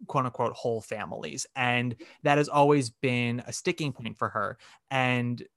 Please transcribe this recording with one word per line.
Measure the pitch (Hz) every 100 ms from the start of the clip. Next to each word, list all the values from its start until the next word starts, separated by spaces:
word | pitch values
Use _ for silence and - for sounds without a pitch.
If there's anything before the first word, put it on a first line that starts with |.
| 214
quote | 139 127
unquote | - 117
whole | 117 123 113
families. | - 110 87 113 80 - - -
And | 123 123 123 117 - -
that | 147 147
has | 147
always | 147 143 147 120
been | - 131 123 120 120 120
a |
sticking | - - 175 151
point | - 113 110
for | 110
her. | 110 101 - - - _
And | 135 127 123 120 120 -